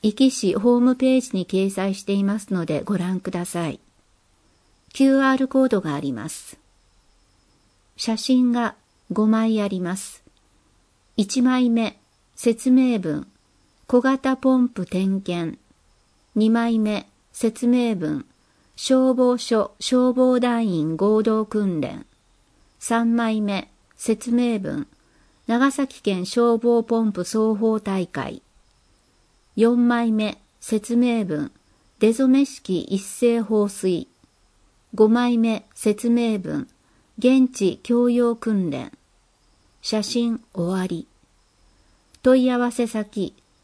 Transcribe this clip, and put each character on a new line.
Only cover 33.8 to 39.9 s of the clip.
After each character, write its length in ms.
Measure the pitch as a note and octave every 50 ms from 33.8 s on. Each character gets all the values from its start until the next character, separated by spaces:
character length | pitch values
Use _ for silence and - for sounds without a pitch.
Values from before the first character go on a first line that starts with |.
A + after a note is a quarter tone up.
| - F#3+ F3+ D#3+ C4 _ _ _ _ _ _ _ _ _ _ _ _ _ _ _ _ _ -
五 160 | G3 G#3+ G#3+
枚 260 | A3+ A#3+ B3 B3 A#3+
目、 300 | A#3 A3+ A3+ A3+ - - _ _
説 340 | - - G#3+ G#3 G#3 - A#3+
明 300 | A#3 A#3+ A#3 A3+ A3 G#3
文、 280 | F3 D#3 D#3 D3 - - _ _ _ _ _ _ _ _ _ -
現 260 | G#3+ B3 C4 C4+ B3+ B3+
地 260 | - - G3 F#3 - -
教 260 | _ - A#3+ A#3+ A#3+ A#3+
養 260 | A#3+ A#3+ A#3+ A#3 A#3
訓 360 | A3+ - A3+ A3 G3 F#3 E3
練。 220 | C#3 C3 B2+ - - _ _ _ _ _ _ _ _ _ _ _ _ _ _ _ _ _
写 200 | - -